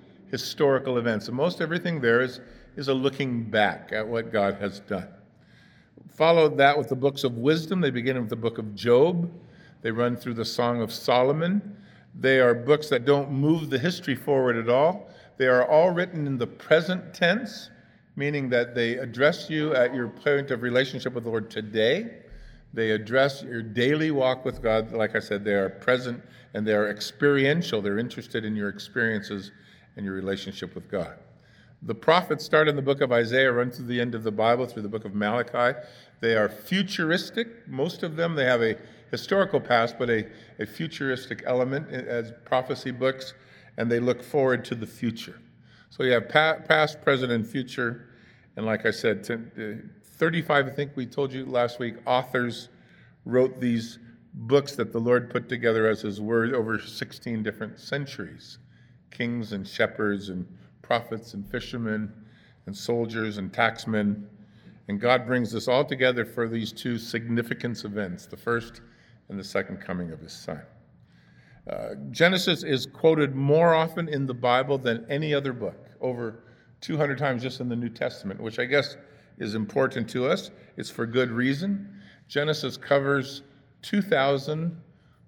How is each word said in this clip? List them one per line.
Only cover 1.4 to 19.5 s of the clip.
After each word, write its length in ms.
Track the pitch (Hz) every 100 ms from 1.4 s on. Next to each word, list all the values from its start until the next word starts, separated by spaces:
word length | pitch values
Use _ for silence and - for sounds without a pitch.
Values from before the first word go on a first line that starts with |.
| 170 180
everything 400 | 160 170 175 160
there 200 | 120 117
is, 200 | 127 - - - - -
is 120 | 139
a 80 | 135
looking 480 | 131 135 135 120
back 480 | 113 107 101 78 -
at 160 | 107 107
what 240 | 117 113
God 240 | 110 98 98
has 240 | 101 -
done. 280 | - 98 90 - - _ _ _ _ _ _ - -
Follow 400 | - 160 170 156 135
that 200 | 139 147
with 140 | 135
the 60 | 127
books 280 | 139 139
of 140 | 135 117
wisdom. 420 | 127 165 160 185
They 120 | 151
begin 280 | 123 120 127
with 120 | 110
the 40 | 120
book 220 | 113 117
of 160 | 107
Job. 580 | 101 117 120 160 175 170 - - - - -
They 80 | 117
run 240 | 113 120 120
through 180 | 127
the 120 | 113 110
Song 360 | - 120 120
of 100 | 110
Solomon. 840 | - - 123 131 151 170 202 - - - - - -
They 200 | 127 135
are 160 | 123 117
books 340 | 117 147 151
that 160 | - 123
don't 260 | 143 139
move 380 | 135 147 165 151
the 80 | 131
history 380 | 156 180 - 123
forward 400 | - 135 127 117
at 120 | 113
all. 440 | 127 156 196 - - - -
They 80 | 131
are 220 | 127 123
all 220 | 156 180
written 340 | 175 185 170 143
in 140 | 131
the 80 | 117
present 640 | - - 160 170 180 -
tense, 560 | - 175 208 247 - - - - _ _ -
meaning 340 | 143 147 131
that 240 | 120 120
they 240 | 123 117 123
address 500 | 131 110 143 175
you 280 | -